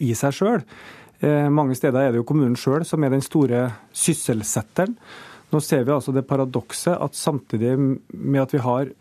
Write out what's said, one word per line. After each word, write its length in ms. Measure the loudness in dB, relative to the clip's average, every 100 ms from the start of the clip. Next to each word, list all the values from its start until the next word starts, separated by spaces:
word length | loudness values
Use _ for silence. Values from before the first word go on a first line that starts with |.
i 120 | -2
seg 200 | 0 0
selv. 300 | 0 0 0 -4 -18 -20 -20 -18 -2
Eh, 240 | 0 2 4
mange 260 | 2 2 0
steder 260 | 0 2
er 100 | 2
det 80 | 2
jo 80 | 0
kommunen 300 | 2 2 0
selv 280 | 0 0 0
som 160 | 0
er 100 | 2
den 100 | 0
store 460 | 0 2 2 2 0 -4 -14 -4
sysselsetteren. 1000 | 0 0 0 -2 -2 -6 -4 -2 -2 -2 -14 -20 -20 -18 -4
Nå 80 | -2
ser 240 | 2 0 2
vi 80 |
altså 180 | 0 0
det 140 | -2 0
paradokset 720 | 0 0 -2 -6 -4 -2 -2
at 180 | -4 -4
samtidig 600 | -4 -4 -4 -2 0 2
med 640 | 0 -2 -8 -8 0 0
at 140 | 0 0
vi 40 |
har 280 | 0 -2 -4 -8